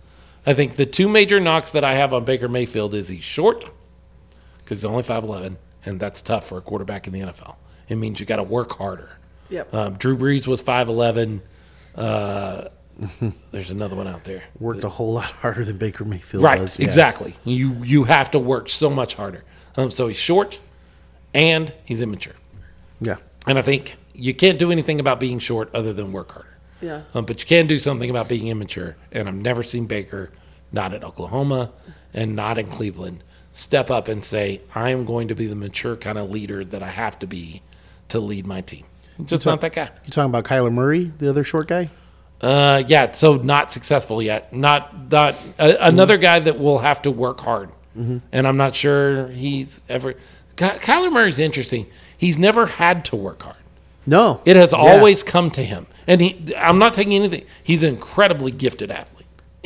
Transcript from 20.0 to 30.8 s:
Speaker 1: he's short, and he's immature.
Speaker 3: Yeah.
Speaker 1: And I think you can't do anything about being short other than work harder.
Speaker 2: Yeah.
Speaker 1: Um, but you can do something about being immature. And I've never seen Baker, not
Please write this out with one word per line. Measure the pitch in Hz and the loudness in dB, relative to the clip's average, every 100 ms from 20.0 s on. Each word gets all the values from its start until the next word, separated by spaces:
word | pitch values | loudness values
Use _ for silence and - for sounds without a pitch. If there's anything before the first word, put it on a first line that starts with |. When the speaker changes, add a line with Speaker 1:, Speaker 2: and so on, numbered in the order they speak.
| 120 | -4
Speaker 1:
he's | 104 | -2
short, | - 180 202 - - - - - - _ - | 0 0 0 -6 -20 -20 -20 -20 -20 _ -4
and | 143 160 160 156 - | 2 4 2 -2 -10
he's | - 113 | -8 -6
immature. | 117 101 - - - - - - - - | -6 -8 -12 -18 -20 -20 -20 -20 -20 -10
Speaker 3:
Yeah. | 113 - _ - - | -6 -8 _ -8 -2
Speaker 1:
And | 135 | 0
I | |
think | 131 135 - - - | 0 -2 -4 -20 -20
you | - 127 | -10 -6
can't | 139 190 156 | 2 2 4
do | 175 | 2
anything | 165 147 151 | 0 -2 -2
about | 135 120 | 0 0
being | 127 123 | -2 -4
short | - 117 110 | -4 -4 -4
other | 117 110 | -4 -4
than | 101 98 | -6 -8
work | 95 - | -10 -12
harder. | - - - - - | -18 -20 -20 -20 -14
Speaker 2:
Yeah. | 170 151 - | -12 -12 -8
Speaker 1:
Um, | 123 | -6
but | 113 113 | -6 -6
you | - | 2
can | 170 156 | 4 4
do | 147 | 0
something | 143 123 120 | -2 -4 -4
about | 123 113 | -4 -4
being | 120 113 | -4 -4
immature. | 110 98 - 82 - - | -8 -8 -10 -12 -14 -12
And | - 101 | -8 -8
I've | |
never | 95 123 120 | -6 -4 -4
seen | 117 123 110 | -4 -6 -6
Baker, | 107 98 98 90 - - - - | -8 -8 -12 -14 -18 -20 -20 -12
not | - | -8